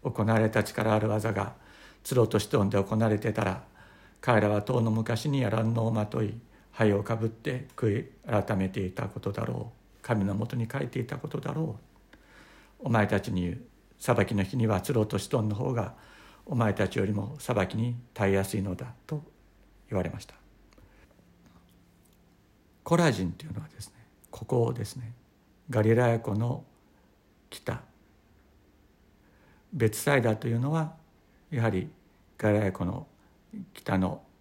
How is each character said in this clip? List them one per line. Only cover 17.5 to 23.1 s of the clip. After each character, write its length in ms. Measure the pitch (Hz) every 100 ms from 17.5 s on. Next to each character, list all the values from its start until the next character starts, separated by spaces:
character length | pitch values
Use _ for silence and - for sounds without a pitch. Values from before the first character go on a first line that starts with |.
| 113 95
き 80 | 110
に 200 | 120 120 -
耐 160 | - 98
え 20 |
や 120 | 98
す 120 | 95 107
い 60 |
の 120 | 98
だ」 200 | 90 127 - -
と 160 | 151 151 _ _ _ - _ -
言 60 | 101
わ 60 |
れ 60 | 90
ま 100 | 101
し 60 |
た。 100 | - - - _ _ - - - - _ _ _ - - _ _ _ _ _ _ _ _ _ _ _ _
コ 140 | - 170
ラ 160 | 165